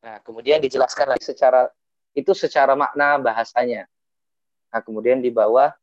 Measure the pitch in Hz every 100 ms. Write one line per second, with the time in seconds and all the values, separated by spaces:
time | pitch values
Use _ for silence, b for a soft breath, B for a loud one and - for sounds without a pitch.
0 | 117 107 - 113 120 156 139 131 127 -
1 | 139 127 - 131 131 127 123 _ _ _
2 | _ - 135 190 156 151 135 139 139 143
3 | 143 143 127 110 113 120 123 113 95 _
4 | _ _ _ _ _ _ _ 117 110 107
5 | 113 131 123 117 107 120 143 -